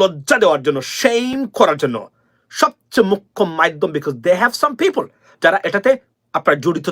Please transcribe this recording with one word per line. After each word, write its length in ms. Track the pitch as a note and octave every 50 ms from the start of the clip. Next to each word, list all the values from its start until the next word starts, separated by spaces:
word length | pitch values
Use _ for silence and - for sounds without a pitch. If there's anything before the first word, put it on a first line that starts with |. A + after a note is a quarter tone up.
লজ্জা 360 | F#3+ F#3+ E3 D3 C#3 - - A#3+
দেওয়ার 180 | G#3 F3 D3+ C#3+ B2+
জন্য, 120 | D3 C#3+ C3+ B2 - - -
শেম 380 | - A#3+ A#3 A#3 B3 B3+ C4 C4+ C#4 - - -
করার 200 | - E3 D3+ C#3 D3+
জন্য 140 | C3 A#2 G#2+ G2 - _ _ _ _ _ _ _ _ - -
সবচেয়ে 480 | D4+ D4+ - _ _ _ - - G#3 F#3+
মুখ্য 280 | G3+ G3 - _ - - G3+ F3 D#3+ D#3+
মাধ্যম, 320 | E3 E3 D#3 D3 F#3 F3 D#3
because 200 | D3 C#3+ D3+ C3+ A#2 A2+
they 120 | F3 F3+ F3+
have 120 | A#3 A#3+ - -
some 120 | - D4 B3+ -
people 240 | E4 F#4+ - B3+ - - _ _ _ _ _ -
যারা 160 | - E3 F#3+ G3+ - E3
এটাতে 220 | - G3+ - B3+ C4+ B3+ _ _ _ _ _ _ - -
আপনার 180 | - E3+ D3 D3 -
জড়িত 220 | F3 E3 E3 C#3+ F#3